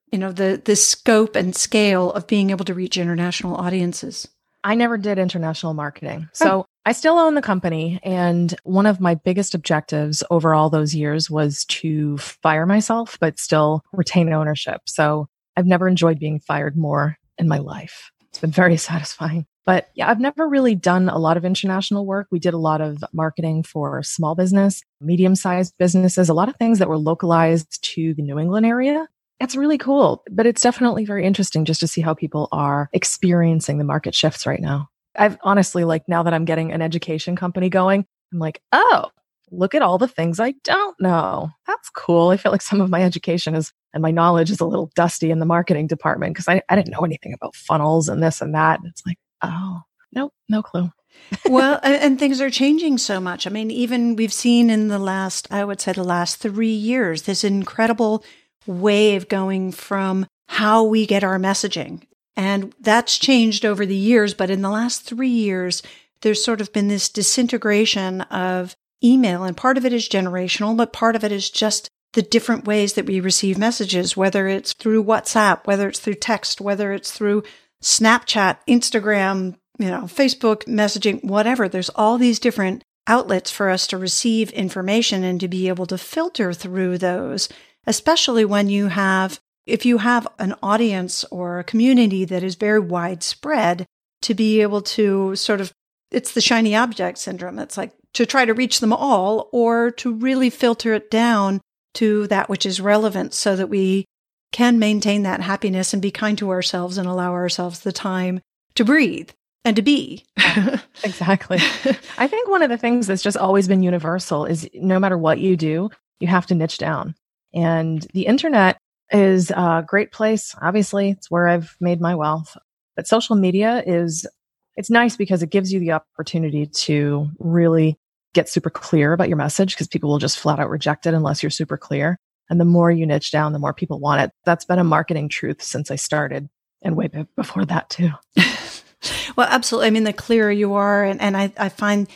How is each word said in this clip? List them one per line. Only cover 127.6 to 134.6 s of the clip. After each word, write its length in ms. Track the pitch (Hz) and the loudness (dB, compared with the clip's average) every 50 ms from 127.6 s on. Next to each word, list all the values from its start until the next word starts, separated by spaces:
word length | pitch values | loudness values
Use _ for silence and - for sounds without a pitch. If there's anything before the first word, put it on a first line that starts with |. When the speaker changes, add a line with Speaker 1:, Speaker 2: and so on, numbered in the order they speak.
| 170 165 165 165 156 160 156 - _ _ _ _ _ _ | 6 6 6 4 4 2 0 -2 _ _ _ _ _ _
Speaker 2:
get 160 | _ - - - | _ 0 0 2
super 220 | - 180 - 160 | -2 -2 -2 -2
clear 420 | - - - - - 156 143 147 | -8 -8 -4 0 2 2 4 2
about 160 | 165 170 180 170 | 2 0 0 0
your 80 | 170 | 0
message 400 | 151 143 147 - - 196 190 - | 0 -2 -2 0 0 0 0 -2
'cause 120 | - 170 - | -6 -8 -6
people 200 | - 160 - 147 | -4 -4 0 0
will 80 | 147 147 | 0 0
just 200 | - 147 - - | 0 -2 -4 -2
flat 220 | - 151 151 151 | 0 0 0 0
out 100 | 143 - | -2 -4
reject 360 | - 151 - 151 151 - - | -4 -4 -2 -2 -4 -2 -2
it 80 | 170 165 | 0 0
unless 280 | 160 151 147 151 - | 0 0 0 -2 -2
you're 80 | - 151 | -4 -6
super 260 | - - 160 - 147 | -4 -4 -6 -6 -6
clear. 400 | 147 - - 147 143 147 160 180 - _ _ _ _ _ _ | -10 -6 -6 -4 -2 -2 -2 -2 -4 _ _ _ _ _ _
And 120 | 165 170 | 2 4
the 40 | 170 | 4
more 260 | 170 170 175 170 170 | 6 6 6 6 4
you 140 | 170 165 165 | 4 2 2
niche 260 | 156 147 151 - - | 0 0 -2 -2 -2
down, 200 | - 151 151 151 | 0 0 0 0
the 60 | 151 147 | -2 -2
more 160 | 143 139 147 | -4 -4 -4
people 240 | - 185 - 156 135 | -4 -6 -6 -6 -4
want 220 | 143 147 143 143 | -2 0 2 2
it. 80 | 143 - - _ _ | 0 -2 -4 _ _
That's 200 | 180 170 170 | 0 0 0